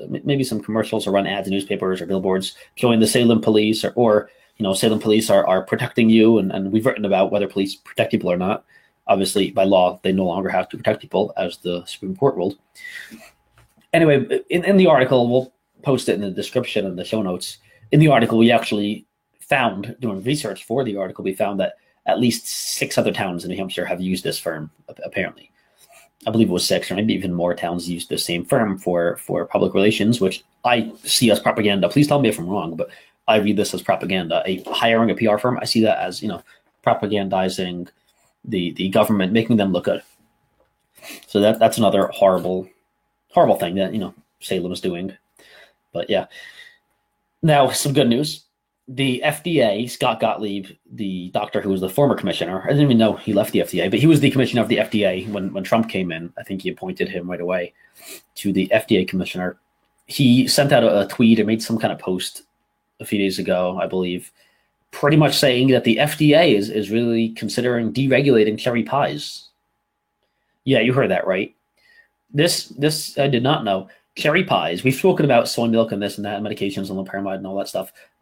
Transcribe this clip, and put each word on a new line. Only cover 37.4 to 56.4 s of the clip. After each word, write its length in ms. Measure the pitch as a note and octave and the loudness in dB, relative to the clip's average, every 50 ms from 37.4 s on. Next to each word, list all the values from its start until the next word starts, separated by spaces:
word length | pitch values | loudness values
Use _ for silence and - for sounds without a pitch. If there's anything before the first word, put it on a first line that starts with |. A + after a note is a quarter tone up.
| F#2 F#2 F#2 - F#2 F2+ F2 F2 F2+ - _ _ _ _ _ _ _ _ _ _ - | 0 0 -2 -4 -6 -6 -6 -8 -12 -14 _ _ _ _ _ _ _ _ _ _ -10
the, 280 | C#3 A2 F#2 F2 F2 D2 | -6 -4 -4 -4 -4 -4
the 140 | - F#2 F#2+ | -4 -4 0
government, 440 | F#2+ A2 G#2+ - A2 G2 F#2 F#2 G#2+ | 2 2 2 2 2 0 0 2 2
making 240 | A2+ A2+ - A#2+ | 2 2 2 2
them 160 | G#2 G2 G2 F#2 | 2 2 2 0
look 140 | F2+ - | -2 -2
good. 160 | - - - - _ _ _ _ _ _ _ _ _ _ _ _ _ _ _ _ _ _ _ - - - - - | -2 -2 -4 -6 _ _ _ _ _ _ _ _ _ _ _ _ _ _ _ _ _ _ _ -20 -20 -20 -20 -10
So 140 | - - G#2 | -2 0 2
that, 180 | G2+ G#2+ A2+ - | 4 4 4 4
that's 200 | A2+ A2 - - | 2 2 2 2
another 280 | A2 G2 F#2+ G2 F#2+ - | 2 2 4 2 2 0
horrible, 600 | - - G2 F#2+ F#2 F2+ E2+ F2+ F#2 F#2 F#2 - _ _ _ _ _ _ _ _ _ _ _ _ | 0 2 4 4 4 2 0 -2 -4 -4 -6 -10 _ _ _ _ _ _ _ _ _ _ _ _
horrible 260 | - F3+ E3 A#2+ - | 2 4 4 4 4
thing 180 | - - E2+ F2+ | 2 -2 -4 -4
that, 180 | G2 G2 F#2 G2 | -2 -4 -2 -4
you 60 | A2 | -6
know, 160 | F#2 F2+ - _ _ _ _ _ | -6 -8 -10 _ _ _ _ _
Salem 300 | - - G2 F#2 F2 F2+ | -10 -6 -6 -4 -4 -6
is 100 | F2+ F2 | -6 -6
doing. 360 | - F#2+ F2 E2+ F#2+ F#2+ - - _ _ _ _ _ _ - - - _ _ _ _ _ - | -6 -6 -4 -6 -8 -10 -12 -14 _ _ _ _ _ _ -20 -20 -20 _ _ _ _ _ -10
But 160 | E3+ F3 - | -8 -4 -2
yeah. 180 | G#3+ F3+ - - - - - - - - - - - _ _ _ _ _ _ _ _ _ _ _ _ _ - | -2 -2 -2 -4 -10 -20 -20 -20 -20 -20 -20 -20 -20 _ _ _ _ _ _ _ _ _ _ _ _ _ 2
Now, 280 | D#3+ D3+ C#3+ C3+ C3 | 4 6 6 4 4
some 220 | - - - C#3+ C3+ | 2 -2 -2 0 2
good 160 | D3+ C3 A#2 | 2 2 2
news. 360 | A#2 B2+ D3+ D3+ - - _ _ _ _ _ _ _ _ _ | 2 0 0 -4 -6 -12 _ _ _ _ _ _ _ _ _
The 340 | - C3 B2+ C#3 C3+ B2 A#2 - | -12 -8 -4 -2 -2 -2 -2 -2
F 180 | D3+ D3 - - | -4 -4 -4 -4
D 180 | F3+ E3 D3 A#2+ | -2 0 2 2
A, 260 | G#2+ G2 G#2 B2 B2+ | 2 2 0 -4 -6
Scott 320 | - - B2+ B2 A2 A2 | -6 -4 -2 -2 -2 0
Gottlieb, 480 | - A2 G#2 D#2+ G#2+ G#2 G2+ G2+ F#2+ - - _ _ _ A#2+ | -2 -2 -2 -2 -6 -6 -6 -8 -10 -12 -16 _ _ _ -12
the 380 | A#2 G#2+ G2 F#2 F#2 F2+ F#2 | -10 -8 -6 -6 -8 -8 -6
doctor 300 | - A2 G#2 - - G#2+ | -6 -6 -6 -6 -6 -4
who 100 | - G2+ | -4 -2
was 100 | F#2+ F#2+ | -2 -2
the 80 | F#2+ F#2 | -4 -2
former 260 | - - C#3+ C3 A2 | 0 2 2 2 2
commissioner, 480 | - - F#2 G#2 - - E2+ F#2 F#2 - | 0 -2 -4 -4 -4 -4 -6 -6 -4 -2
I 60 | - | 0
didn't 140 | C#3+ C#3+ D3 | 2 4 4
even 160 | C#3 A#2+ A2+ | 4 4 4
know 160 | A2+ G#2+ - | 4 2 2
he 180 | - - A2+ G#2 | 0 -4 -2 0
left 180 | - A2 - | 0 0 2
the 100 | - G2+ | 0 0
F 100 | E2+ - | 0 0
D 100 | - F2 | -2 -2
A, 100 | E2+ G2 | -2 0
but 80 | G#2+ A2 | 2 4
he 80 | C3 | 6
was 140 | E3 E3 - | 6 6 6
the 100 | C#3 C#3 | 4 2
commissioner 320 | C#3 C3+ B2 A2 - A#2+ A2 | 2 2 0 2 2 0 0
of 60 | A2+ | 2
the 100 | A2+ G#2 | 0 0
F 140 | - - - | 0 0 0
D 120 | G#2 G2+ | 0 0
A 200 | F#2+ F#2 F#2 F#2 | 0 0 -2 -6
when, 280 | G#2+ G#2 G2+ F#2 F#2+ - | -8 -6 -6 -6 -6 -6
when 120 | G2 F#2 | -8 -4
Trump 240 | - A#2 A2+ A2 - | 0 0 0 0 0
came 240 | - G2 F#2 F2 E2 | -4 -4 -4 -4 -6
in. 200 | E2 E2+ E2+ - | -8 -10 -12 -14
I 60 | - | -16